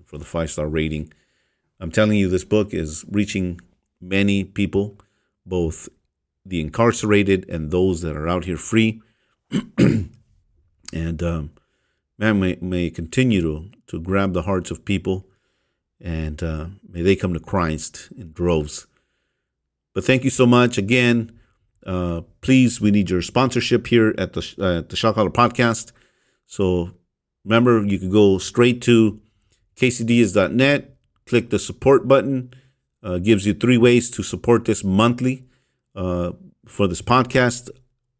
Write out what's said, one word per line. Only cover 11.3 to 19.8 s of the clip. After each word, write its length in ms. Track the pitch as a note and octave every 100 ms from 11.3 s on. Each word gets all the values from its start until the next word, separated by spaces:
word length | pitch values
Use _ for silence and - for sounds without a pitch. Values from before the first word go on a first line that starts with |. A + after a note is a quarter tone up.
| E2+ D2 _ _ _ _ _ _ _
man, 220 | G#2+ G#2
may, 180 | F#2 -
may 300 | F2+ F2+ E2+
continue 500 | - E2+ - B2+ G2+
to, 280 | E2 D2+ F2+ _ _
to 140 | F#2+
grab 320 | E2 G2 G2
the 100 | F2+
hearts 300 | E2+ F#2+ F2+
of 120 | -
people, 440 | - G2 F#2+ F#2 - _ _ _ _ _ _ _
and, 420 | F#2+ D#2+ D#2+ D2+
uh, 240 | E2+ D#2 D#2+ G2 -
may 140 | F2
they 120 | F2
come 180 | F#2+ F#2
to 60 | E2+
Christ 720 | - G2 E2 D#2 - - - -
in 160 | F2
droves. 560 | D#2 F2 E2 D2+ - - _ _ _ _ _ _ _ _ _